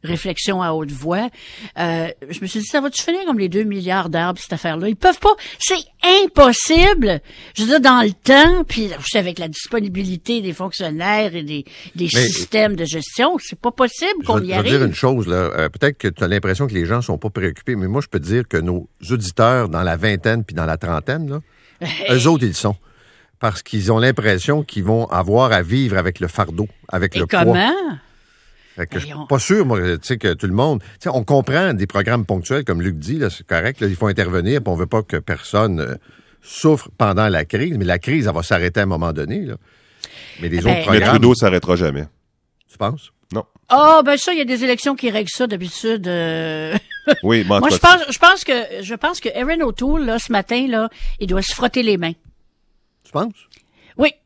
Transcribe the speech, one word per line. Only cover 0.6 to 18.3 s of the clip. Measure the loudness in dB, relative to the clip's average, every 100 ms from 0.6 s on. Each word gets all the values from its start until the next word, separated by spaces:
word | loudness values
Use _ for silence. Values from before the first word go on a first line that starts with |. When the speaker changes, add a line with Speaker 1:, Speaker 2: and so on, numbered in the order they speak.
Speaker 1:
à | -2
haute | -2 -6
voix. | -8 -4 -4 -4 -10 -20 -20 -18 -6
Euh, | -4 -2 -4 -8 -14
je | -10
me | -8
suis | -6
dit, | -4
ça | -2
va-tu | -2 -4
finir | -4 -4 -2
comme | -2
les | 0
deux | -2
milliards | -2 -4 -2 -2 -2
d'arbres, | -2 -2 -4
cette | -8
affaire-là ? | -6 -4 -4 -4
Ils | 2
peuvent | 2 4
pas. | 2 2 -4 -6
C'est | -2 -2 -4 _ 4 4
impossible. | 4 6 6 6 2 6 6 6 2 0 -6 -20 -16
Je | -4
veux | 2
dire, | 4
dans | 6 6
le | 4
temps, | 0 6 8 8 6
puis | 0 -4 -6 -6
je | -2
sais, | -2
avec | -2 -6
la | -8
disponibilité | -10 -4 -4 -2 -4 -6 -6 -4 -4
des | -4
fonctionnaires | -6 -8 -6 -6 -4 -2 0 -2 -4
et |
des, | -8 -8 -10 -18 -18 -6
des | -2
Speaker 2:
Mais | 2 2
Speaker 1:
systèmes | 0 -2 0 0 0
de | -6
gestion, | -6 -8 -2 0 0
c'est | -8 -6
pas | -6
possible | -2 -2 0 -4 -4
Speaker 2:
je | 0
Speaker 1:
qu'on | -2
Speaker 2:
vais, | 0
Speaker 1:
y |
Speaker 2:
je |
vais | -2
Speaker 1:
arrive. | 2 2
Speaker 2:
dire | 2
une |
chose, | 0 0 0 0
là. | -2
Euh, | -2 -2 -4
peut-être | 0 -2 0
que | -6
tu | -2
as | -2
l'impression | 0 -2 -2 -2
que |
les | -2 -2
gens | -2
sont | -4 -6
pas | -6
préoccupés, | -4 -6 -6 -6 -4
mais | -2
moi, | -4
je | -4
peux | -6
te |
dire | -2